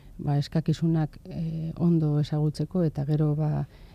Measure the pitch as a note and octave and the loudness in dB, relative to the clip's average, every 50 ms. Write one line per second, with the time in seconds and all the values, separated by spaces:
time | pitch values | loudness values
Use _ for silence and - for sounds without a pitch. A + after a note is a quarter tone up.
0 | - - - - - D3 C#3+ C#3+ - - - E3 - E3 D3+ - E3 E3 E3 D#3+ | -20 -18 -14 -6 -2 0 0 0 0 0 -2 0 0 0 0 2 2 2 2 2
1 | D#3 - - - - F#3+ - - E3 D#3+ D#3+ D#3+ D#3+ D#3+ - - F3 F3 E3+ D#3+ | 0 -2 -6 -10 -16 -12 -8 -6 -6 -6 -6 -6 -6 -6 -2 0 2 4 4 4
2 | D#3 D3+ D3 D3 C#3+ - D3+ D3+ D3+ D3+ D3 - D3+ - - F#3 E3+ D3+ - D3 | 4 2 2 2 0 0 0 0 0 0 0 -2 -4 -2 0 0 0 0 0 -2
3 | C#3 D3 D3+ D3+ D#3 D3+ D3 D#3 D#3 D3+ D3 C#3+ C#3+ - - - - - | -2 0 2 2 2 2 2 0 0 0 0 -2 -4 -6 -10 -16 -20 -20